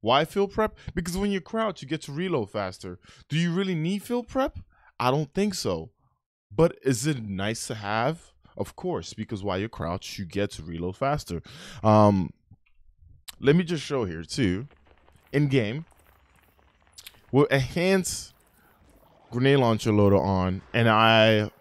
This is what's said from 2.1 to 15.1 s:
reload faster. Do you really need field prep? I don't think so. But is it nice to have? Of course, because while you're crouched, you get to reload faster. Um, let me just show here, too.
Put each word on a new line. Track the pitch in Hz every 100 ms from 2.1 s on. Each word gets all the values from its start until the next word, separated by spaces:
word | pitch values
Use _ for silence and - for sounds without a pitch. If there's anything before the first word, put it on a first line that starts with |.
reload | 143 185 160 104
faster. | 110 98 90 95 90 _ - _
Do | 151
you | 170
really | 170 196
need | 175 160 202
field | - 240 240
prep? | 262 277 - - _ _ _
I | 123
don't | 135 151
think | - 208
so. | 185 117 87 82 _ _ _ _ _ _
But | 101 165 -
is | 131 123 139
it | 143
nice | 110 95 101 113 -
to |
have? | 117 101 110 123 165 - _ _ -
Of | - -
course, | 180 165 -
because | - 107 107
while | 98 92
you're | 107
crouched, | - 80 92 - -
you | 92
get | 95 98
to | -
reload | 80 82 87 92
faster. | 135 147 - 85 - - - -
Um, | 110 107 104 101 87 - _ - _ _ - _ - - - -
let | 127 156
me |
just | 175 170
show | - 139
here, | 104 80
too. | 82 - 110 90 139 _ _ _ _